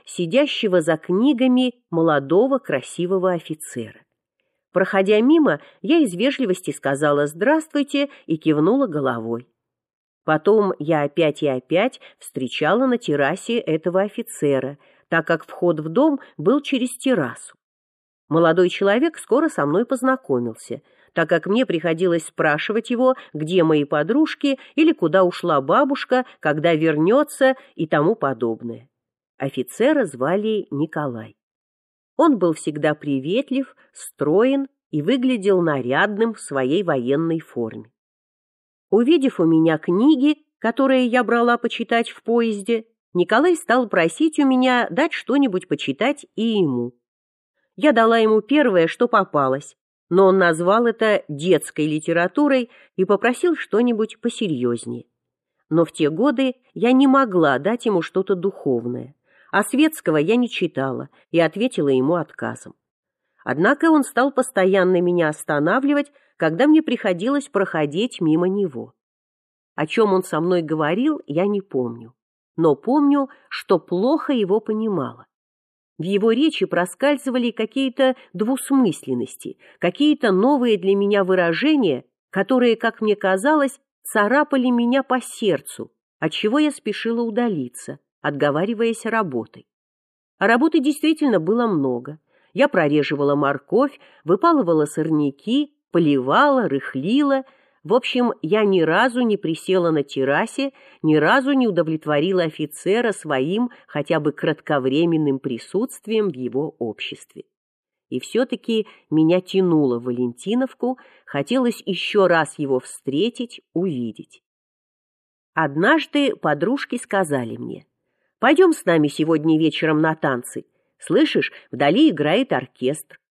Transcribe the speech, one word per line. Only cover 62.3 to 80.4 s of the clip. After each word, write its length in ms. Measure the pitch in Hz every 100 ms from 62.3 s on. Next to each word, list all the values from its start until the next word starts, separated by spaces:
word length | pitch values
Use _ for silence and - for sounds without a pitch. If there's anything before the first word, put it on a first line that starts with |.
| - 117 120 - - _ _ _ _ _ _
Однако 480 | - 131 196 285 330
он 120 | 311
стал 280 | 262 233 277
постоянно 720 | 269 247 - 190 196 185 180
меня 280 | 175 175 160
останавливать, 800 | 151 - 147 156 233 277 285 285 _ _ -
когда 300 | 165 165 285
мне 140 | 311
приходилось 680 | 311 240 208 175 220 285 -
проходить 720 | 202 185 165 147 156 247 -
мимо 260 | 160 156 180
него. 460 | 202 190 120 117 _ _ _ _ _ _ _ _ -
О 100 | 156
чем 280 | - 214
он 100 | 190
со 180 | 185 156
мной 200 | 175 180
говорил, 600 | 156 156 151 185 285 294 -
я 180 | 147 202
не 160 | 202
помню, 520 | 190 135 120 117 113 _ _ _ _ -
но 200 | 165 135
помню, 540 | - 294 285 285 262 - -
что 300 | - - 180
плохо 540 | - 175 233 311 -
его 260 | 262 185 208
понимала. 680 | 214 214 220 180 123 117 - _ _ _ _ _ _ -
В 40 |
его 280 | 165 202 226
речи 340 | 226 311 - 190
проскальзывали 880 | 170 180 - 277 285 269 247 240
какие-то 640 | 214 220 269 269 240 262 254 -
двусмысленности, 1200 | 180 214 269 - 277 226 - - 123 120 - - - - -
какие-то 540 | 170 - 302 294 233
новые 460 | 185